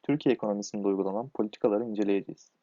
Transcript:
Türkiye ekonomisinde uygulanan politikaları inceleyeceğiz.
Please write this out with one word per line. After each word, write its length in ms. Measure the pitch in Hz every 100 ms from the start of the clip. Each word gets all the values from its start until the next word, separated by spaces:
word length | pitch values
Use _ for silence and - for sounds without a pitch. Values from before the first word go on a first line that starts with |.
Türkiye 320 | - 147 147 117
ekonomisinde 520 | 107 101 101 107 101
uygulanan 420 | 98 98 101 131
politikaları 540 | - 107 - 113 104
inceleyeceğiz. 680 | 120 104 101 98 - - _ _